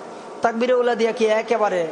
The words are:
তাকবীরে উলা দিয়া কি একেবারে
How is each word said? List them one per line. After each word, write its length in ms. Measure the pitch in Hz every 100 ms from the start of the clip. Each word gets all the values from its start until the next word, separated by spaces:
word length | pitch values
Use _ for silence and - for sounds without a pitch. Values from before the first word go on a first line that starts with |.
| - - - -
তাকবীরে 320 | 233 226 247
উলা 220 | 247 240 240
দিয়া 160 | 226
কি 140 | 220 220
একেবারে 640 | 214 220 226 208 185 160